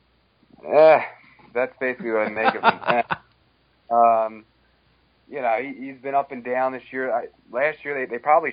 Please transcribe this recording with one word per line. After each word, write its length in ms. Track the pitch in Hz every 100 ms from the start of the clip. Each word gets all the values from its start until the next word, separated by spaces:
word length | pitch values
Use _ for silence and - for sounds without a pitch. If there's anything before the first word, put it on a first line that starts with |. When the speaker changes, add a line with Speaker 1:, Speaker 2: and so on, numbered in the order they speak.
| _ _ _ _ _ - -
Speaker 1:
Eh, 320 | 135 156 139 - - _ _ -
that's 200 | 120 127 -
basically 320 | 127 123 117
what 160 | 110 107
I 20 |
make 240 | 107 110
of 80 | 107
him. 400 | 226 - - 120 -
Speaker 2:
<laughs> 80 | 160 _ _ _ _ _ _ -
Speaker 1:
Um, 540 | 117 117 113 110 110 110 _ _ _ _ _ _ _ _
you 120 | 139
know, 160 | 120 113
he, 240 | 139 127 135
he's 140 | 135
been 120 | 135
up 160 | 139 139
and 120 | 127
down 280 | 120 127 131
this 100 | 127 -
year. 220 | 131 131
I, 120 | 117 - _ _
last 260 | 123 147 151
year, 80 | 147
they, 220 | 143 127
they 20 | 117
probably 320 | - 151 151